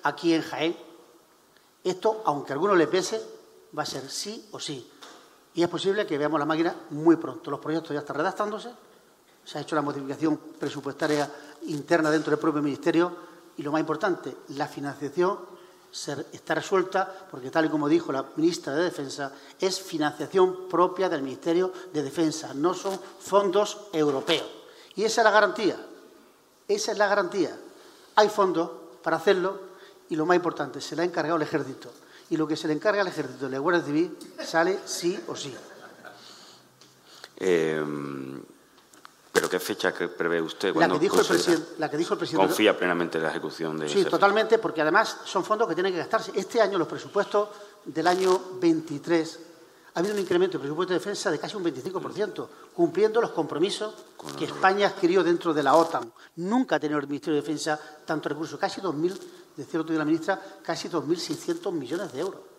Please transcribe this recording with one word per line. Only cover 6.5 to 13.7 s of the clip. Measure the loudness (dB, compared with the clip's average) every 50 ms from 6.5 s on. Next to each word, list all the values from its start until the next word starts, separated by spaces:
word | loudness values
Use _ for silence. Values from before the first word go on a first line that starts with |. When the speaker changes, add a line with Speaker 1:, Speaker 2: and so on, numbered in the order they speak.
| 2 2 2 0 0 -4 -12 -10
Speaker 1:
muy | -8 2 6 6 6 6
pronto. | 4 -8 -8 -8 -8 -8
Los | -8 -6
proyectos | -4 -4 -4 -4 -4 -4
ya | -6 -6
están | -6 -6 -4
redactándose, | -2 -2 -2 0 -2 -4 -4 -4 -8 -10 -12 -14 -16 -20 -20 -20 _ _ _ _ _ _ _ _ _ _
se | -12 -10 -10
ha |
hecho | -6 -2 0
la | 0
modificación | 0 0 -2 -4 -6 -6 -6 0 2 2 2 2 -2 -16 -10 -6
presupuestaria | -6 -6 -4 -4 -8 -8 -4 -2 0 2 2 2 0 -2 -4 -14 -16 -18 -16 -12 -8 -6
interna | -6 -6 0 2 4 4 6 4
dentro | 4 2 4 2
del | 0 2
propio | 2 2 2 2
ministerio | 0 0 -2 0 0 2 4 4 4 2 0 -8 -14 -18 -20 -20 -20 -20 _ -8
y, | -6
lo | -2